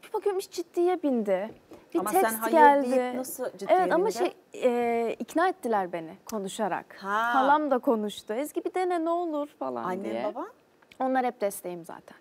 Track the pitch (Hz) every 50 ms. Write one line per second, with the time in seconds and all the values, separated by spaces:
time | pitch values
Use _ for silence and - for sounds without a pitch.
0 | - - - 440 359 415 392 370 392 - - - 349 _ _ - 349 359 370 330
1 | - 294 262 233 214 208 196 180 196 220 - - _ _ - - - _ - 339
2 | 349 208 294 370 392 220 226 220 226 226 - 320 302 285 285 285 277 247 262 254
3 | 247 247 247 247 254 - - - 254 226 - 185 196 - 330 370 370 - - 339
4 | 370 440 370 - 359 - - - _ _ - - - 262 240 240 240 233 233 233
5 | 233 226 - - 247 - - 311 330 381 359 - - 240 226 202 190 175 175 170
6 | 165 160 185 - _ - 226 220 190 196 190 - 220 190 170 - - _ - -
7 | 196 190 202 214 226 233 240 262 262 269 285 302 302 294 262 247 240 - 240 220
8 | 208 208 202 - - - 214 226 294 294 - 359 - 349 349 370 370 359 359 339
9 | 320 330 339 349 349 339 302 294 285 302 - _ - 262 - 120 117 117 - -
10 | 101 110 110 117 120 208 214 247 320 427 494 _ _ _ _ _ _ _ - _
11 | 262 262 262 262 247 247 240 - 214 202 196 - - 180 175 175 160 - - -
12 | - - - -